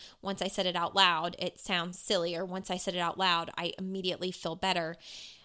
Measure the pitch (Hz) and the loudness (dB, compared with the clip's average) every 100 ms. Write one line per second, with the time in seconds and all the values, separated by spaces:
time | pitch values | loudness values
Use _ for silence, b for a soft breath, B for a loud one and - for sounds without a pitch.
0 | B B 196 190 185 - 180 175 170 196 | B B -6 -2 0 0 0 0 2 6
1 | 185 165 175 175 180 - - 180 175 180 | 6 6 0 -2 -4 -4 -2 0 0 -2
2 | - 196 170 165 180 185 - 185 - 180 | 2 2 2 -2 -4 -6 -4 0 0 0
3 | 170 - 185 170 165 - 170 - 190 190 | 0 2 2 2 0 -4 -6 -4 -6 -2
4 | 180 170 185 - 170 170 190 180 165 170 | -2 -2 -4 -4 -6 -2 0 2 0 -6
5 | B B B B | B B B B